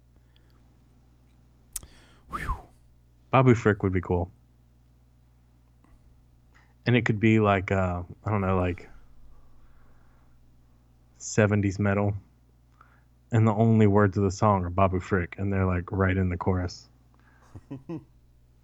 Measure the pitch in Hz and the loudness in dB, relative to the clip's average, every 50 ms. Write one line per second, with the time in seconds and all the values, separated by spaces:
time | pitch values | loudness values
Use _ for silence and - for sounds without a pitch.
0 | _ _ _ _ _ _ _ _ _ _ _ _ _ _ _ _ _ _ _ _ | _ _ _ _ _ _ _ _ _ _ _ _ _ _ _ _ _ _ _ _
1 | _ _ _ _ _ _ _ _ _ _ _ _ _ _ - - - - - - | _ _ _ _ _ _ _ _ _ _ _ _ _ _ -18 -18 -18 -18 -20 -20
2 | _ _ _ _ _ - - - - - - - - - _ _ _ _ _ _ | _ _ _ _ _ -16 -14 -10 -8 -10 -10 -10 -12 -20 _ _ _ _ _ _
3 | _ _ _ _ _ _ - 131 127 127 117 110 - 107 98 - - 98 92 92 | _ _ _ _ _ _ 2 4 4 4 4 4 2 0 0 0 -2 -2 -2 -4
4 | - - 90 85 87 - - _ _ _ _ _ _ _ _ _ _ _ _ _ | -2 -2 -2 -2 -2 -6 -10 _ _ _ _ _ _ _ _ _ _ _ _ _
5 | _ _ _ _ _ _ _ _ _ _ _ _ _ _ _ _ _ _ - _ | _ _ _ _ _ _ _ _ _ _ _ _ _ _ _ _ _ _ -20 _
6 | _ _ _ _ _ _ _ _ _ _ _ _ _ _ _ _ _ 120 120 120 | _ _ _ _ _ _ _ _ _ _ _ _ _ _ _ _ _ 0 2 2
7 | 113 - 113 98 110 110 110 110 107 101 101 95 92 - 98 95 92 90 87 87 | 2 0 -2 2 2 2 4 4 4 2 2 0 0 -2 -2 -2 0 -2 -4 -6
8 | 87 - - - - 101 107 101 95 92 95 92 90 90 85 - - - - - | -10 -12 -18 -10 -6 -4 -4 -2 -2 0 0 0 -2 -2 -6 -8 -14 -20 -20 -20
9 | - - - - - - - - - - - - - - - - - - - - | -20 -20 -20 -20 -20 -20 -20 -20 -20 -20 -20 -20 -20 -20 -20 -20 -20 -20 -20 -20
10 | - - - - _ _ - _ _ _ _ _ _ _ _ _ _ _ _ _ | -20 -20 -20 -20 _ _ -20 _ _ _ _ _ _ _ _ _ _ _ _ _
11 | _ _ _ _ - - - 113 107 101 104 101 98 98 92 - 104 101 98 101 | _ _ _ _ -16 -4 2 2 2 4 2 0 0 -2 -2 -2 -2 0 0 0
12 | 101 101 104 101 - _ _ _ _ _ _ _ _ _ _ _ - _ _ _ | -2 -2 -4 -6 -12 _ _ _ _ _ _ _ _ _ _ _ -20 _ _ _
13 | _ _ _ _ _ _ 117 110 107 113 104 107 117 113 110 110 107 101 98 104 | _ _ _ _ _ _ 0 2 2 2 2 2 2 4 4 4 4 4 6 4
14 | 104 95 87 104 101 95 92 - 113 107 101 95 90 87 87 95 98 90 92 90 | 2 2 2 0 -2 -2 0 0 2 2 2 2 -2 -4 0 0 0 0 0 -4
15 | - - 104 92 85 - - - 98 98 98 95 95 92 90 90 87 - 101 95 | -4 -2 -2 -2 -2 -6 -8 -8 -6 -4 -2 0 0 0 -2 -4 -6 -6 -2 0
16 | 95 92 92 95 92 90 87 87 - 98 92 90 90 87 - - - _ _ _ | 0 0 0 0 -2 -2 -4 -4 -4 -2 -2 -2 -4 -6 -10 -14 -20 _ _ _
17 | _ _ _ _ _ _ _ _ _ _ - - - _ 139 135 - - 165 147 | _ _ _ _ _ _ _ _ _ _ -20 -20 -18 _ -18 -16 -14 -14 -14 -14
18 | - _ _ _ _ _ _ _ _ _ _ _ | -14 _ _ _ _ _ _ _ _ _ _ _